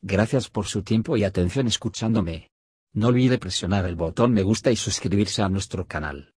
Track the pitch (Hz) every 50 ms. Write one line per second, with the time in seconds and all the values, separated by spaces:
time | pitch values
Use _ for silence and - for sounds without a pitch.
0 | - 98 98 95 110 110 - 135 120 - _ - 104 - - 110 95 - 113 113
1 | 113 - 160 117 101 98 95 - 90 90 - 135 135 117 104 - - 113 - -
2 | - 113 113 110 95 85 82 78 - _ _ _ _ _ _ _ _ _ _ 107
3 | 107 120 123 123 127 127 123 120 - 92 90 - - 90 95 101 92 92 87 80
4 | 85 82 85 - 117 120 123 107 98 98 107 - - 139 120 110 - - 98 -
5 | - - - 101 104 101 - - 107 98 95 98 98 - - 92 90 - - 80
6 | 76 76 71 69 69 _ _